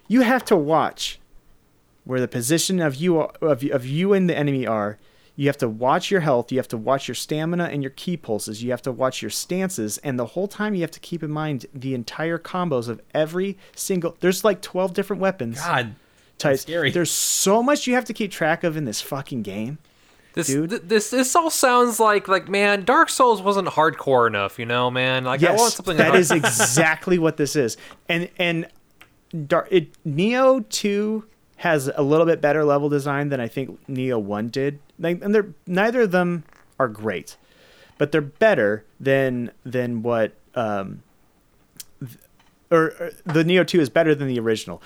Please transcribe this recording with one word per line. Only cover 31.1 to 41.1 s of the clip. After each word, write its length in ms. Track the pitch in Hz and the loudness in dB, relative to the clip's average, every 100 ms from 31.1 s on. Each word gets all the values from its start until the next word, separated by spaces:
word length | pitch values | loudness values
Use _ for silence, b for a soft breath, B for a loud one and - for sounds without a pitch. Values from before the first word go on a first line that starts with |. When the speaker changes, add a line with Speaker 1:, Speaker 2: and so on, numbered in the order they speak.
| 220 - _ _ - | -4 -8 _ _ -4
Speaker 1:
has 320 | 175 156 135 - | 0 0 0 -2
a 80 | |
little 220 | 139 156 165 | 2 4 4
bit 120 | 160 | 2
better 240 | 147 151 | 2 2
level 240 | 147 143 147 | 2 2 2
design 420 | 143 143 139 143 | -2 -2 -2 -2
than 100 | 135 | -4
I 80 | 117 | -4
think 320 | - 135 92 - | -6 -8 -12 -10
Nioh 340 | 131 127 120 | -6 -2 -2
one 260 | 98 104 117 | -2 -4 -4
did. 300 | 135 139 143 _ - | -4 -4 -6 _ -6
Like, 240 | 165 180 | -4 -4
and 100 | 202 | 0
they're, 200 | 214 202 - - | 0 0 -10 -4
neither 360 | 180 220 247 | 0 0 2
of 100 | 220 | 2
them 320 | 180 175 175 - - _ - | 2 0 -2 -8 -20 _ -4
are 80 | 127 | -4
great, 480 | 104 107 90 - - b b b b b _ | -2 -6 -6 -10 -20 b b b b b _
but 140 | 147 | 0
they're 100 | 160 | 0
better 640 | 143 - 220 175 104 107 - _ | -4 0 2 4 2 0 -8 _
than, 500 | 131 135 135 123 120 - | 2 2 2 -2 -6 -10
than 400 | 131 127 123 117 | -6 -4 -4 -4
what, 300 | 117 117 107 - _ | -2 0 -2 -4 _
um, 480 | - 110 101 98 101 _ | -6 -4 -4 -6 -12 _